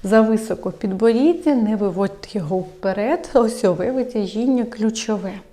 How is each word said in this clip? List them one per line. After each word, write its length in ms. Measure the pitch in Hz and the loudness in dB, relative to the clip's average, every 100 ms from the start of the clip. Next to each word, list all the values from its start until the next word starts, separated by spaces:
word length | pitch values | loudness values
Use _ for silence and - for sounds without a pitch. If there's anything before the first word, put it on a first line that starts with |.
зависоко 640 | 196 220 220 220 - 190 - | 4 4 4 2 -2 -6 -6
підборіддя, 840 | - 202 190 226 226 294 339 311 | -6 -6 2 2 4 2 2 2
не 220 | 262 214 214 | 2 2 0
виводьте 640 | 202 180 196 196 - 214 | 0 0 -2 -4 -10 -8
його 200 | 156 185 | -4 -4
вперед. 720 | 180 - 190 190 220 339 - | -4 -6 -4 -2 -2 -2 2
Ось 300 | 262 220 - | 2 2 2
ове 260 | 196 175 202 | 0 2 -2
витяжіння 760 | 262 247 214 190 214 247 254 | -2 -2 -4 -4 -2 0 0
ключове. 680 | 226 220 220 220 - 208 185 190 - | -2 -2 -2 -2 -4 -4 -4 -10 -16